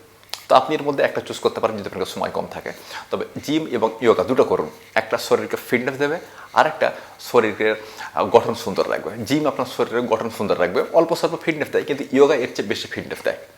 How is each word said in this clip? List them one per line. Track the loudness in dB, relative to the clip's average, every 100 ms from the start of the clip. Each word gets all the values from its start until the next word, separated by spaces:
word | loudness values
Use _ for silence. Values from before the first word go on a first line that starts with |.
| -20 -20 -16 -6 4
তো |
আপনি | 6 6 -2
এর |
মধ্যে | -2 2
একটা | 0 0
চুজ | -6 -2
করতে | -2 0
পারেন | -2 -2
যদি | -8
আপনার | -6 -6
সময় | -4 -4
কম | -4 -6
থাকে। | -8 -10 -12 -14 -14 -6
তবে | -6 -6 -8
জিম | -2 -2 0
এবং | 0 0 2
ইয়োগা | 4 4
দুটো | 4 4
করুন, | 4 2 -2 -8 -4
একটা | -2 0 -2
শরীরকে | 0 0 0 -6
ফিটনেস | -2 -2 0 -2
দেবে | -2 -2 -8 -18 -2
আর | 2 4
একটা | 2 -2 -2 -14 -18
শরীরের, | 0 2 2 2 0 0 -6 -14 -6
আহ, | -2
গঠন | 6 6 6
সুন্দর | -4 -4 -2 0
রাখবে। | -2 -6 -8
জিম | -2 0 0
আপনার | -2 -4
শরীরের | -2 0 0
গঠন | 0 0 -2
সুন্দর | -2 0 2
রাখবে, | 2 0 2
অল্প | 2 2
স্বল্প | 2 -2 -2
ফিটনেস | -4 -4 -2
দেয়, | -2
কিন্তু | -2 -4 2
ইয়োগা | 6 6
এর | 6 0
চেয়ে | -4 -4
বেশি | -4 -6
ফিটনেস | -8 -8 -6
দেয়। | -4 -4 -8